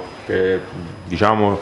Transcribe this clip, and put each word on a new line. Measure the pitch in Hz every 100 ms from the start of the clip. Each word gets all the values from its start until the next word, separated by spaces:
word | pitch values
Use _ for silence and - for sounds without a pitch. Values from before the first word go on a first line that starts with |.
| - -
che, | - 92 92 92 - 90 85 -
diciamo, | - 87 104 110 101 98